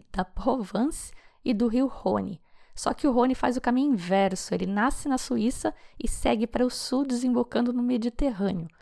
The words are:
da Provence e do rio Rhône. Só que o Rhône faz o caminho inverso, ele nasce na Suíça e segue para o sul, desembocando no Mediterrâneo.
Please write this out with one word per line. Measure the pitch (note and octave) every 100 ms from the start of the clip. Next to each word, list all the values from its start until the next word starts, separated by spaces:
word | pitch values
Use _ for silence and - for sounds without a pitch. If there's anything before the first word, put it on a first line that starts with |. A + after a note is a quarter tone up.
| -
da | -
Provence | F#3 - - C4 F#3+ F#3+ C4+ E4 - - - _
e | - G3+
do | A#3+
rio | A#3 C4+
Rhône. | - - G#3 F#3+ F3+ _ - - -
Só | -
que | - D4+
o |
Rhône | B3 B3 B3+
faz | B3+ B3
o |
caminho | B3 B3 C#4+
inverso, | A#3+ F3 F#3+ G3 F#3 -
ele | F3+ F#3
nasce | G3+ A#3+ - D4
na | C4
Suíça | - A#3+ A3 C4+ D#4+ - - -
e | -
segue | - B3 A#3 A3+
para | A#3 B3
o |
sul, | - - B3+
desembocando | C#4 B3 B3+ B3 A#3+ - A#3+
no | B3
Mediterrâneo. | B3 B3 A#3 - C#4+ G3+ G3 F#3 E3 -